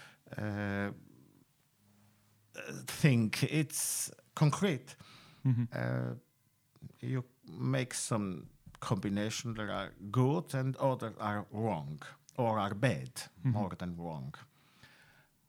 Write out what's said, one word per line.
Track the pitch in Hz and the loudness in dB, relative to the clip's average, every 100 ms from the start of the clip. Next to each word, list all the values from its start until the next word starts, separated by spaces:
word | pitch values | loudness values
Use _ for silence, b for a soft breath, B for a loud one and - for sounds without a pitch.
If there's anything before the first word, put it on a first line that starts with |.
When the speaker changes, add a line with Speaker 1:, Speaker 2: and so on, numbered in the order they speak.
| B B - - | B B -12 -6
Speaker 1:
uh, | 107 104 101 101 101 - - 62 - - _ _ _ _ _ _ - _ _ _ _ - - 135 127 | -4 -2 0 0 -2 -4 -14 -20 -20 -20 _ _ _ _ _ _ -20 _ _ _ _ -12 -10 -8 -8
thing. | - 156 120 110 - | 4 6 6 4 2
It's | 143 156 147 - - - - - - | 2 2 0 -2 -2 -2 -4 -8 -12
concrete. | - 151 - 196 127 - - B B B B 135 | 4 4 6 2 0 -4 -18 B B B B 2
Speaker 2:
Mm-hmm. | 120 117 | 4 2
Speaker 1:
Uh, | 123 123 127 123 120 - _ _ _ _ _ - - | 0 0 0 -2 -6 -12 _ _ _ _ _ -18 -10
you | 120 131 123 _ - 82 | -4 -4 -4 _ -16 -4
make | 131 131 127 | 0 0 0
some | - - 113 98 85 - - - - | -4 0 0 0 -4 -10 -18 -20 -12
combination | - 110 104 101 107 - 120 | -2 0 2 0 0 -2 -4
that | 110 104 | -4 -2
are | 95 98 - 104 | -2 -4 -8 -2
good | 123 127 165 - | 4 4 4 0
and | 135 131 127 | -2 -2 2
others | 135 120 113 - | 0 0 -4 -4
are | 107 104 95 | -2 -2 -2
wrong | 104 113 87 71 76 - - - - | -2 0 0 -4 -10 -12 -18 -8 0
or | 117 107 | 2 2
are | 98 | 0
bad, | 101 131 76 127 | 2 2 2 -4
Speaker 2:
Mm-hmm. | - - - 135 | -10 -14 -2 0
Speaker 1:
more | 104 95 90 | 2 0 -2
than | 87 85 | -6 -4
wrong. | 85 76 65 - - b b b b b b b b _ | -6 -6 -8 -12 -18 b b b b b b b b _